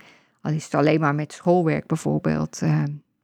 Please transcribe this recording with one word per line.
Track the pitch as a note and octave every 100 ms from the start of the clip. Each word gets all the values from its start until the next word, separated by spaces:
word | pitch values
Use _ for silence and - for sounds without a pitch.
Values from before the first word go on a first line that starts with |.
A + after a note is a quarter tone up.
| - - _ _
Al | -
is | D3+
het | -
alleen | D3 D3 D#3+
maar | D3+
met | D3 D3+
schoolwerk | - F3+ F3+ D#3+ D3 -
bijvoorbeeld. | D#3+ D3 D3+ D#3 - D#3 -
Eh, | E3 D3+ D3 D3 _ _